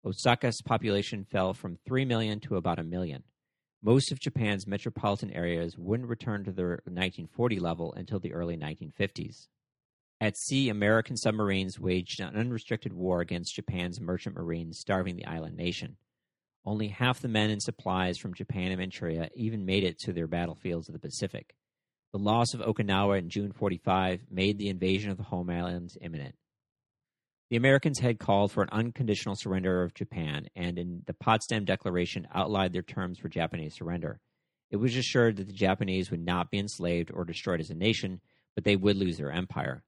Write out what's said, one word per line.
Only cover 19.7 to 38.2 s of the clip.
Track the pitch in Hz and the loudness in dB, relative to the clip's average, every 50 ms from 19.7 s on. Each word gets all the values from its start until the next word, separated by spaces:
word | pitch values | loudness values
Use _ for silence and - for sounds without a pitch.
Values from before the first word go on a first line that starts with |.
| 95 101 95 | 2 4 4
it | 90 80 - | 2 0 -2
to | - - 92 | -6 -4 -2
their | 85 85 | -2 -2
battlefields | 80 87 85 87 85 80 - - 92 85 85 80 - | -2 0 -2 -2 -2 -4 -6 -4 -4 -4 -4 -4 -8
of | 80 | -12
the | 78 | -10
Pacific. | - 73 - - 104 95 - - - _ _ _ _ _ _ _ _ _ _ _ _ _ - | -10 -10 -6 -4 -6 -4 -6 -8 -14 _ _ _ _ _ _ _ _ _ _ _ _ _ -6
The | 101 | 0
loss | 101 104 107 117 120 120 - | 2 4 6 6 4 4 2
of | 120 | -2
Okinawa | 107 113 107 - 110 101 98 95 101 101 101 98 | 0 0 0 2 2 2 4 4 4 4 4 2
in | 87 85 | 0 0
June | - 101 101 101 | -2 -2 -2 -2
forty-five | 95 - - 98 92 87 _ - 92 95 95 92 92 90 - - | -2 -2 0 0 0 0 _ 2 4 4 4 2 0 -2 -6 -8
made | 92 92 95 101 104 | 0 2 4 4 4
the | 101 101 101 | 2 0 -4
invasion | 98 90 90 92 95 95 104 104 | -2 0 2 2 2 2 2 -2
of | 95 | -4
the | 92 92 | -4 -4
home | - - 90 87 90 | -4 -4 -4 -2 -2
islands | 87 85 87 87 87 87 87 85 - - | -2 -2 -2 -2 -2 -4 -6 -8 -12 -12
imminent. | - 85 82 76 69 65 - _ _ _ _ _ _ _ _ _ _ _ _ _ _ _ _ _ _ _ _ _ _ _ | -12 -10 -8 -8 -10 -10 -14 _ _ _ _ _ _ _ _ _ _ _ _ _ _ _ _ _ _ _ _ _ _ _
The | 120 | 0
Americans | 117 123 135 135 139 - 156 139 - | 4 8 8 8 8 6 4 2 4
had | 127 123 117 107 | 2 2 2 2
called | - - 101 98 101 98 | 2 4 6 6 6 4
for | - - | 4 2
an | 98 - | 2 2
unconditional | - 107 113 120 113 - 131 110 104 - - 104 98 | 2 0 0 0 0 -2 2 2 2 0 0 -4 -4
surrender | 95 - 101 92 92 92 92 92 90 | -4 -2 -2 0 2 2 2 2 4
of | 90 87 - | 2 0 -2
Japan, | - 95 - - - 82 76 73 73 - - _ | -6 -8 -6 -4 -4 -4 -4 -4 -6 -8 -8 _
and | 92 87 87 87 | -6 -4 -4 -2
in | 87 87 90 87 87 - | -2 -4 -6 -6 -8 -8
the | - 90 | -10 -10
Potsdam | _ - 117 113 110 - - 120 110 104 | _ 4 4 4 4 4 0 -2 -2 0
Declaration | 92 95 92 - 95 87 90 87 87 - 95 82 - - | 0 0 0 0 0 0 2 0 0 -2 -6 -8 -4 -2
outlined | - 95 80 107 98 95 92 90 | 0 0 2 2 2 2 2 0
their | 92 | -2
terms | 87 - - - 92 90 90 - | -6 -4 -6 -6 -4 -4 -6 -8
for | - 82 | -10 -6
Japanese | - 90 82 80 87 87 78 76 - | -2 -2 -2 0 -2 -6 -6 -8 -8
surrender. | - 78 82 87 87 80 73 - - _ _ _ _ _ _ _ _ _ _ | -8 -6 -4 -4 -4 -4 -6 -8 -10 _ _ _ _ _ _ _ _ _ _
It | - | -2
was | 101 113 131 117 | 2 2 2 2
assured | 131 123 - - 131 120 117 107 | 2 -2 2 4 6 6 6 4
that | 98 95 | 2 -6
the | 98 98 | -8 -2
Japanese | 95 101 95 95 - 110 95 92 95 90 92 | 2 4 4 4 4 2 0 2 0 0 0
would | 104 85 85 | -4 -4 -2
not | 87 90 90 87 - | 0 0 0 0 0
be | - 101 | 0 -2
enslaved | 98 104 - - 87 87 87 85 85 82 - | -2 -2 -4 -2 0 0 2 2 0 -2 -4
or | - 87 | -6 -6
destroyed | 85 82 - - 101 90 82 | -6 -6 -6 -2 -2 -2 -2
as | 78 76 | -2 -6
a | 82 | -4
nation, | 80 92 110 113 - - 95 92 90 | 0 2 2 2 2 0 -6 -6 -8